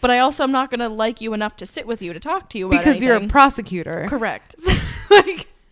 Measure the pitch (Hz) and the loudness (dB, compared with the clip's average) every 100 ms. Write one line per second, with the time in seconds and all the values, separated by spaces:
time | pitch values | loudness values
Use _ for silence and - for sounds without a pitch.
0 | 247 247 262 285 269 269 277 247 233 214 | 0 4 2 0 -2 0 -2 -4 -6 -4
1 | 220 240 220 214 214 - 208 - 220 226 | -4 -4 -6 -4 -6 -8 -14 -10 -8 -8
2 | 175 165 294 370 370 220 185 285 294 247 | -8 -10 -6 -6 -6 -8 0 2 4 2
3 | 254 220 202 277 277 - 208 185 156 165 | 2 2 2 4 4 2 -8 -8 -6 -6
4 | 196 277 220 127 - - 339 - - - | -6 -4 -6 -8 -12 -6 0 0 -2 -6
5 | - 403 370 330 - - _ | 6 6 6 -2 -12 -20 _